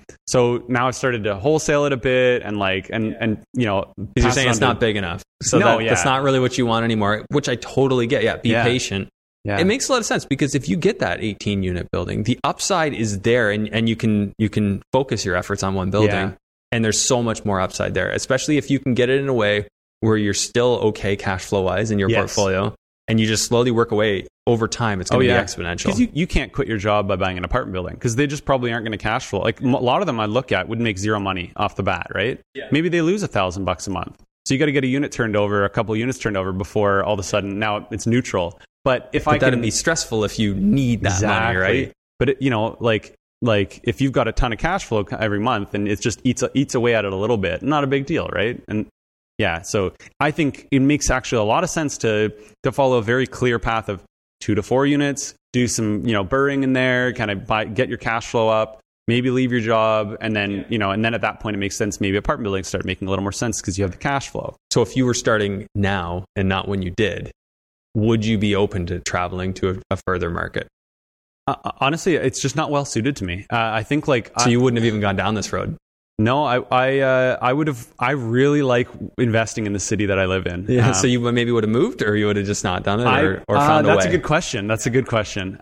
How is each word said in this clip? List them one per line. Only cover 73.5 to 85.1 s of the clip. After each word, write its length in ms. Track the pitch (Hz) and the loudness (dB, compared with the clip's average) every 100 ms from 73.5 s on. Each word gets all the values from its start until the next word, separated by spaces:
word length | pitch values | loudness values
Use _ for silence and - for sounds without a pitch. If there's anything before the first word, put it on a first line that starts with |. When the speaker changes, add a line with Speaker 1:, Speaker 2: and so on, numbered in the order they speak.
Speaker 1:
Uh, 40 | 120 | -2
I 260 | 113 110 | -2 -2
think, 240 | 104 147 151 | -2 -2 0
like, 220 | 123 - - | 0 -2 0
Speaker 2:
So 60 | 123 | 2
Speaker 1:
I 20 | |
Speaker 2:
you 120 | 120 | 4
wouldn't 180 | 131 117 | 4 2
have 60 | 117 | 0
even 140 | 107 | 2
gone 160 | 101 95 | 0 0
down 180 | 95 | 0
this 180 | 107 - | -2 -4
road? 220 | 92 98 160 _ _ _ - | -4 -6 -8 _ _ _ -2
Speaker 1:
No, 240 | 110 135 | 0 2
I, 160 | 143 123 - | 0 0 0
I, 280 | 127 131 135 | 2 2 2
uh, 380 | 131 131 127 - | 4 4 2 2
I 120 | 120 | 0
would 140 | 139 156 | 2 0
have, 220 | 123 - - | -4 -8 -4
I 120 | 123 | -2
really 500 | 143 113 120 143 147 | 0 0 4 4 4
like 240 | 135 123 123 - 101 - | 4 2 0 -6 -8 -2
investing 480 | 120 110 107 - 107 | 2 2 0 -2 -2
in 60 | |
the 80 | 101 | -2
city 260 | - 101 101 | -2 0 0
that 120 | 95 | 2
I 80 | 92 | 2
live 200 | 95 90 | 0 -2
in. 200 | 87 107 | -4 0
Speaker 2:
Yeah, 200 | 123 113 | 2 4
Speaker 1:
Um, 60 | |
Speaker 2:
so 120 | 92 127 | 4 2
you 100 | 123 120 | 2 2
maybe 180 | 120 120 | 2 2
would 140 | 117 | 2
have 60 | 107 | 2
moved, 320 | 117 214 - | 2 0 0
or 120 | 113 | 0
you 120 | 107 104 | 2 2
would 100 | 104 | 0
have 80 | 101 | 0
just 160 | 101 | -2
not 220 | 104 92 | -2 -2
done 160 | 101 104 | 0 0
it, 60 | 123 | 2
Speaker 1:
I, 160 | 131 | 2
Speaker 2:
or, 200 | 156 - - | 2 0 0
or 80 | 127 | 2
Speaker 1:
uh, 100 | 147 | 4
Speaker 2:
found 200 | 156 - | 4 4
a 20 | |
Speaker 1:
that's 160 | - | 4
Speaker 2:
way? 60 | - | 4
Speaker 1:
a 40 | 175 | 0
good 60 | |
question. 460 | - 156 - 120 101 | 2 0 0 -4 -2
That's 160 | 110 131 | -2 0
a 40 | |
good 160 | 123 | 0
question. 500 | 123 | 0